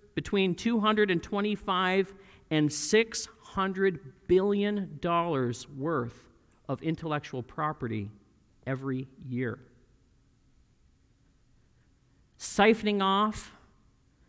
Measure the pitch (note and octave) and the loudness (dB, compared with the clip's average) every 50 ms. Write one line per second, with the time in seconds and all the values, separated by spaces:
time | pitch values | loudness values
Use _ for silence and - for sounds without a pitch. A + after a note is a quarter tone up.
0 | - - - - - - - G3 F#3+ F#3+ E3+ - - A#3 A#3+ A3 G3+ G#3+ A3 G#3+ | -20 -10 -8 -8 -4 0 0 2 2 2 0 0 0 0 0 2 2 2 4 4
1 | G#3 G3 F3+ E3+ - - G#3 G3+ G3+ G#3+ G#3 G3 - G3+ F#3 F3+ F#3 F#3 F#3 G3 | 4 4 2 0 -2 -2 -2 -2 0 0 -2 -2 -2 -2 0 2 2 2 4 2
2 | F#3+ F#3+ - - - - - - - - D#3 D#3 D3+ D3 D3 - - - G#3 A3 | 2 0 -4 -18 -20 -20 -20 -20 -6 0 2 2 2 2 2 -2 0 2 4 4
3 | A3+ A3+ - - - - - - - - - G3 F#3+ F#3+ F#3+ F#3+ G3 G3 F3+ D3 | 4 2 -2 -8 -8 -10 -14 -20 -20 -8 -4 -4 -2 -2 0 2 2 2 0 -2
4 | - C3 - - - - F3 F#3 F#3+ G3+ G3+ G3+ G3+ G#3 G#3 G#3 F#3+ D#3 D3+ C#3 | -8 -16 -20 -8 0 4 4 4 4 4 2 2 2 0 0 -2 -4 -6 -8 -6
5 | - F3 E3+ E3+ E3+ E3+ D#3 C3+ B2+ A#2+ A#2+ - - - C#3+ C3 C3+ D#3+ E3 C3+ | -2 0 0 0 0 0 0 0 0 0 -2 -4 -10 -14 -10 -6 -4 -2 -2 -2
6 | A#2+ A#2 - - - - - _ _ _ _ _ _ - C3+ - - D#3+ D#3+ - | -2 -4 -8 -14 -20 -20 -20 _ _ _ _ _ _ -8 -8 -4 -4 -4 -4 -4
7 | E3 D#3+ D3+ D3 - - - B2+ A2+ - - - D3+ D3+ D#3 - C3 A2+ A2 G#2+ | -4 -4 -4 -4 -6 -6 -8 -8 -8 -8 -6 -4 -4 -4 -4 -4 -6 -6 -4 -6
8 | G2+ G#2 - - _ _ _ _ _ _ _ _ - C3 C3+ C3 C3+ C3+ C3 C3 | -6 -8 -12 -16 _ _ _ _ _ _ _ _ -8 -6 -6 -4 -4 -4 -4 -6
9 | C3+ - - - - B2+ A#2+ B2 C3 A#2 A2 - - - - - _ _ _ _ | -6 -10 -14 -16 -12 -8 -4 -4 -4 -4 -6 -8 -12 -20 -20 -20 _ _ _ _
10 | _ _ _ _ _ _ _ _ _ _ _ _ _ _ _ _ _ _ _ _ | _ _ _ _ _ _ _ _ _ _ _ _ _ _ _ _ _ _ _ _
11 | _ _ _ _ _ _ _ _ _ _ _ _ _ _ _ _ _ _ _ _ | _ _ _ _ _ _ _ _ _ _ _ _ _ _ _ _ _ _ _ _
12 | _ _ _ _ _ _ _ - - - - - G3+ A3 A#3 A3+ G#3 G#3 G#3 G3+ | _ _ _ _ _ _ _ -12 -10 -2 2 6 6 6 6 4 2 0 0 2
13 | F#3+ F#3+ F#3+ G3 G#3+ G#3+ G#3+ - - - - - - - _ _ _ _ _ _ | 2 2 2 2 2 0 -2 -6 -12 -16 -20 -20 -20 -20 _ _ _ _ _ _
14 | _ _ _ _ _ | _ _ _ _ _